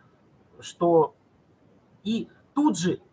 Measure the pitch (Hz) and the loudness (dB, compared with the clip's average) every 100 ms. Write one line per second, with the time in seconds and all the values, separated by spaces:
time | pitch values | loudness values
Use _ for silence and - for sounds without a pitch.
0 | _ _ _ _ _ - - - 170 170 | _ _ _ _ _ -20 -20 -4 2 4
1 | 151 - _ _ _ _ _ _ _ _ | 2 -4 _ _ _ _ _ _ _ _
2 | 196 220 175 _ _ - 294 185 175 143 | -8 -6 -8 _ _ -2 0 0 -2 -4
3 | _ | _